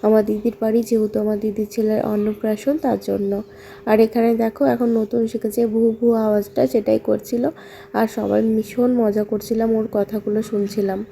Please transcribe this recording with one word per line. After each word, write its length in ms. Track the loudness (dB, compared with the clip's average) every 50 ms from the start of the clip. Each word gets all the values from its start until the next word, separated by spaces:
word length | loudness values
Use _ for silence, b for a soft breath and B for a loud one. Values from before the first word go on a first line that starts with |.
| 4
আমার 160 | 4 4 4 4 2
দিদির 280 | -2 -2 -2 -4 -4 -2 -2
বাড়ি, 180 | 0 2 0 2 2
যেহেতু 260 | 2 2 2 0 0 -2 0
আমার 140 | 0 -2 -2 -2
দিদির 240 | -4 -2 -2 -4 -4 -2
ছেলের 260 | -2 0 0 0 0 0 0 0
অন্নপ্রাশন, 640 | 0 0 -2 -2 -2 -2 -4 -4 -2 -2 -2 -2 0 0
তার 140 | 0 -2 -2 -2 -4
জন্য। 240 | -4 -2 -2 -2 -2 -4 -6 B B B B B B B B 0
আর 60 | 4 4 4
এখানে 240 | 2 2 0 2 2 2 2 0
দেখো, 200 | -2 0 0 2 2 2
এখন 140 | 2 2 0 2 0
নতুন 200 | 0 0 0 -2 -2 0
শিখেছে 300 | -2 -4 -4 -4 0 0 0 0 2
ভু 80 | 2 2 2 2 2
ভু 80 | 2 2 2 2 2
আওয়াজটা, 380 | 2 2 0 0 -2 0 0 0 2 2
সেটাই 280 | 0 2 2 0 0 2 0
করছিল। 360 | -2 -2 -2 -4 -4 -2 -2 -2 -4 B B B B B B B B -2
আর 80 | -2 0 -2
সবাই 240 | -4 -2 0 2 2 2 2 2
ভীষণ 340 | 0 -2 -2 -2 0 2 2 2 2
মজা 240 | 2 2 2 0 -2 -2
করছিলাম, 380 | -2 -6 -2 -2 -2 0 0 2 2 0
ওর 80 | 0 -2 0
কথাগুলো 420 | -2 -2 -2 -4 -6 -4 -2 -2 -2 -2 -2
শুনছিলাম। 500 | -2 -2 -2 -2 -2 -4 -2 -2 -2 -4 -8 -10